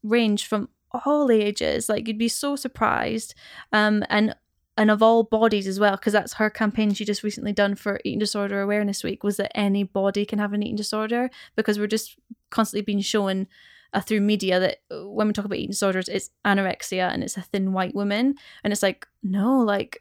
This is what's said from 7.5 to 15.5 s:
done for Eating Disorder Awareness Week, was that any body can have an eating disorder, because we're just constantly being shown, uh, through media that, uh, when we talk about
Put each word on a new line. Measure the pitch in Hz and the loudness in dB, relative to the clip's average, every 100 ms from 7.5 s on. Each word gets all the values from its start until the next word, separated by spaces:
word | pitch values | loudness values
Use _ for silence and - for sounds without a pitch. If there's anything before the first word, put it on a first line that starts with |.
done | 202 202 | 0 0
for | 196 208 202 | 0 -4 -4
Eating | - 208 | -4 -2
Disorder | 208 208 202 196 | -2 -2 -4 -2
Awareness | 196 208 208 196 | 0 0 -2 -4
Week, | - 196 | -6 -4
was | 202 202 | -2 -2
that | 202 | -4
any | - 202 202 | 0 0 2
body | 190 202 196 202 | 0 0 0 0
can | 208 208 | -2 -2
have | 208 | -2
an | 208 | -2
eating | 208 214 | -2 -4
disorder, | 208 214 214 240 254 - - - | -4 -4 -2 -2 -2 -6 -6 -2
because | 220 208 | 0 0
we're | 208 | 0
just | 220 - - - - _ | -2 -4 -14 -20 -20 _
constantly | - 214 214 | -2 0 -2
being | 202 202 | -2 -2
shown, | 196 214 196 190 196 _ - - _ | 0 0 0 -2 -6 _ -20 -20 _
uh, | 196 | -6
through | - 214 | 0 2
media | 202 208 190 185 | 2 2 2 2
that, | 185 - - | 2 -2 -10
uh, | - 196 | -14 -6
when | 214 214 | -2 0
we | |
talk | 208 | 0
about | 202 | -4